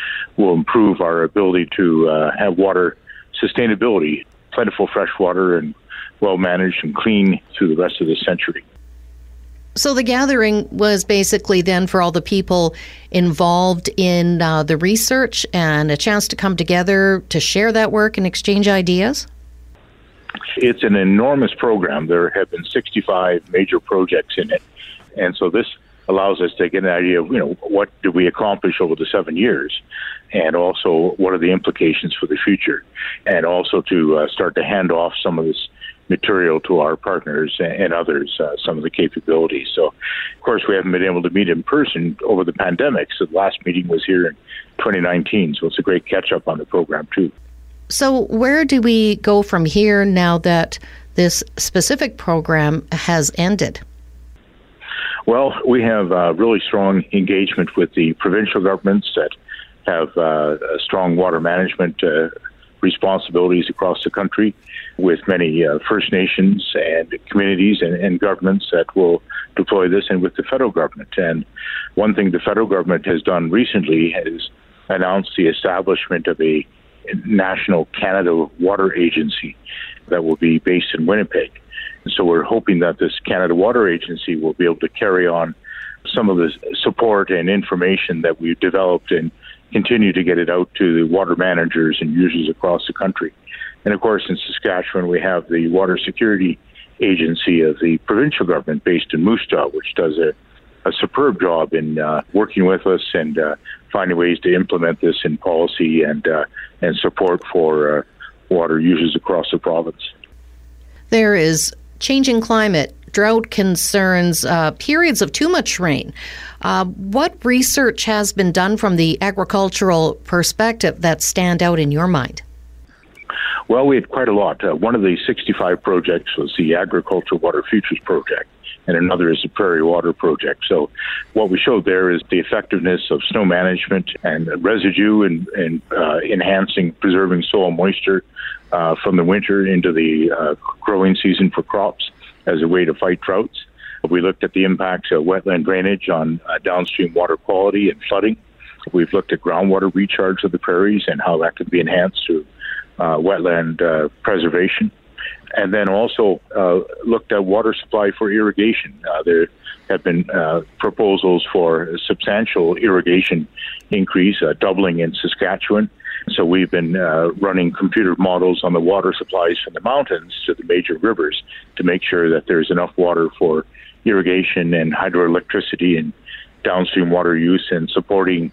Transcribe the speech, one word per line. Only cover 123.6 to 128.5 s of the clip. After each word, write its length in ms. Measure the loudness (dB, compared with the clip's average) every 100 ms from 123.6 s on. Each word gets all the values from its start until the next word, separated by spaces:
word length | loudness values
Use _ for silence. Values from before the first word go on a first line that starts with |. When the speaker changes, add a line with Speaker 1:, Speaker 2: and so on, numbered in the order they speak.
| -2
Speaker 1:
Well, 200 | 2 2
we 80 | 2
had 140 | 0
quite 180 | -4 0
a 60 |
lot. 300 | 0 0 -2
Uh, 120 | -4 -2
one 180 | 0
of 80 | 2
the 160 | 0 0 -2
sixty-five 560 | -4 -4 -2 0 0
projects 540 | 0 0 0 -2 -4 -6
was 160 | -4 -2
the 180 | 0 0
Agricultural 640 | 0 -2 -2 -2 -2 -2
Water 240 | 0 -2
Futures 360 | 0 0 0 -4
Project, 460 | -2 -2 -2 -6 -8